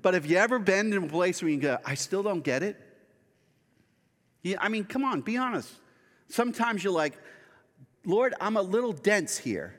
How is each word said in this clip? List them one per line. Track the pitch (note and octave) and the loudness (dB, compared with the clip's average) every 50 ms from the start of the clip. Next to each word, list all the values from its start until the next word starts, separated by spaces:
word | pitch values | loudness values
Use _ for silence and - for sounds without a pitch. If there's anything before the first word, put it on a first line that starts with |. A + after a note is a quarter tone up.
but | - F#3+ F3+ | 4 4 4
have | F3+ D3 | 4 2
you | D3+ E3+ | 4 4
ever | F3+ G#3+ A3+ B3+ | 4 4 4 2
been | B3 G3 G3 F#3+ G3 G#3 A3 | 2 2 2 2 2 2 0
in | G3+ G3 F3 | 0 0 -2
a | |
place | D3 D3+ E3+ F3+ F#3 F3 - F3+ | -2 0 0 0 0 0 0 0
where | D#3+ | 0
you | D3+ C#3+ | 0 2
go, | C#3 C#3+ B2+ - - | 0 0 0 -2 -2
"I | C3+ C#3 | -6 -4
still | - - - F#3 G3 G3+ | -4 -4 -4 -2 -2 -2
don't | G#3 G3 E3+ C3+ | -2 -2 -2 -2
get | C#3+ B2 C3+ F3 | -2 -2 0 -2
it"? | G#3 G3+ - - - - _ _ _ _ _ _ _ _ _ _ _ _ _ _ _ _ _ _ _ _ _ _ _ _ _ _ _ _ _ | -4 -6 -10 -18 -20 -20 _ _ _ _ _ _ _ _ _ _ _ _ _ _ _ _ _ _ _ _ _ _ _ _ _ _ _ _ _
Yeah, | - F3 G3 - | -6 -4 -2 0
I | - G#3 | 0 0
mean, | A3 A3 G3 | 0 -2 -4
come | G#3 - C4 C#4 | -4 -4 -2 -2
on, | C4 A#3 D3+ | 0 -2 -2
be | - G#3 A3+ | -2 -2 -2
honest. | B3 B3+ B3+ A3+ D3+ - - - - _ _ _ _ _ _ _ _ _ | -2 -2 -2 -2 -4 -6 -8 -18 -20 _ _ _ _ _ _ _ _ _
Sometimes | _ - - A#3+ B3 A#3 - A3+ A#3 A3+ G3 E3+ | _ -2 0 0 0 0 0 0 0 0 -2 -2
you're | G3 F3+ | 0 2
like, | D#3+ D#3 D3 - - - - - - - - - - _ _ _ _ C3+ _ _ _ _ | 2 0 0 -2 -8 -20 -20 -20 -20 -20 -20 -20 -20 _ _ _ _ -20 _ _ _ _
"Lord, | F#3+ F#3 A3 B3+ B3+ A#3+ - | 0 2 2 2 2 0 -2
I'm | F3 G#3 A3 | -4 0 0
a | A3 G3 | 0 0
little | F#3 F#3+ A3+ B3 A#3+ G3 | 0 0 0 0 0 -4
dense | C#3+ - G3 G#3 G3+ D#3+ - - | 0 2 2 2 2 2 -2 -6
here. | - - B2+ G#2 E2 D2 F2+ - | -6 -4 -4 -4 -4 -6 -10 -14